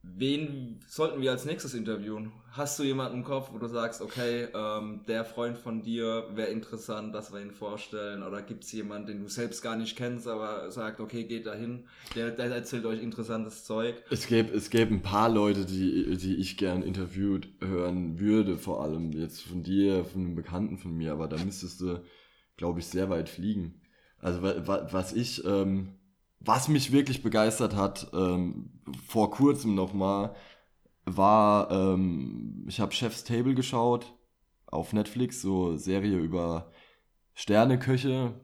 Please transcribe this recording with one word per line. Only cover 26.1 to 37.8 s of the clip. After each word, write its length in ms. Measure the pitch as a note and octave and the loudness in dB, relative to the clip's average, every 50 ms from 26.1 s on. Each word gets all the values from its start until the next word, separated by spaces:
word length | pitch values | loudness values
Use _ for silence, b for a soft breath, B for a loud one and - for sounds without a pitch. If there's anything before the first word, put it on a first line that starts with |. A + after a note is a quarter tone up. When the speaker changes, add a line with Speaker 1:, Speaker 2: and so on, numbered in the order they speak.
| _ _ _ _ _ _ | _ _ _ _ _ _
Speaker 2:
was 280 | - - A2 B2 B2+ | 2 2 4 4 4
mich 240 | D#3 D3+ C#3+ C3 - | 4 4 4 4 6
wirklich 320 | B2+ C#3+ C#3 C3+ B2+ B2+ - | 6 6 6 6 0 0 0
begeistert 520 | A2+ G#2+ A2 G#2+ A2 A2 - B2 G#2+ G#2 | 2 4 6 6 6 4 2 0 0 2
hat, 360 | G2+ G2 G2 - - - - - | 2 2 2 0 -4 -12 -4 0
ähm, 680 | F2+ F#2+ F2+ F2+ F2+ F2+ F2 - - - - - - _ C#2+ C2+ B1+ - | 2 4 4 4 2 2 0 -2 -6 -10 -12 -16 -16 _ -12 -12 -12 -12
vor 240 | - - A2 G#2+ G2+ | -2 2 2 4 4
kurzem 420 | - - C3+ C#3+ C#3+ C#3 C3+ A2+ G2+ | 4 6 6 6 6 4 2 2 2
nochmal, 640 | G2 F#2+ F#2 G2+ G2 F#2+ F#2+ G2+ G2+ G2+ G#2+ B B B B B B B B B _ _ _ _ _ _ | 2 2 0 0 0 2 2 2 2 0 -4 B B B B B B B B B _ _ _ _ _ _
war, 640 | - F2+ G2+ F#2+ G2+ G#2+ A2 G#2 G#2 G#2 G#2 - - | -4 2 6 6 8 8 8 8 8 6 6 4 4
ähm, 960 | F2+ F#2+ F#2+ F#2+ F#2+ F#2 F#2+ F2+ E2+ D2+ C2 A1 G1+ A#1 A1+ A1 G1+ G1+ G1+ - | 2 4 4 4 4 4 4 2 0 0 -4 -4 -6 -6 -8 -8 -10 -10 -10 -8
ich 100 | G2 - | -2 -2
hab 140 | G#2 - - | -2 0 0
Chef's 320 | - B2 A2+ - - - | -2 -2 -2 -4 -6 -4
Table 300 | - A#2 A#2 B2 C3 C3+ | 0 0 2 4 4 4
geschaut 580 | B2+ B2 - - A#2+ A#2 A#2+ A#2+ A#2+ A#2+ - - _ _ _ _ _ _ _ _ _ _ | 2 0 2 2 4 4 4 4 4 0 -8 -18 _ _ _ _ _ _ _ _ _ _
auf 260 | - - D#2+ E2+ - - | -6 -4 -4 -2 2 2
Netflix, 480 | G#2+ G#2+ - - A#2+ B2+ B2 - - | 2 2 2 0 0 0 0 -2 -4
so 340 | - F#2+ F#2+ F#2 F#2 F2 E2 | 0 2 2 4 4 2 2
Serie 420 | D2+ - F#2 F#2 G2 G2 G#2 G2 | 0 0 0 0 2 2 2 2
über 540 | F2+ D#2+ E2 E2 F2+ E2+ E2+ E2 E2 E2 b b b b b b b b b _ _ _ _ _ | 2 2 2 0 0 0 0 -2 -2 -6 b b b b b b b b b _ _ _ _ _
Sterneköche. 1000 | - - - G#2 G#2+ A2+ B2+ C3 B2+ | -8 0 4 6 8 8 8 6 4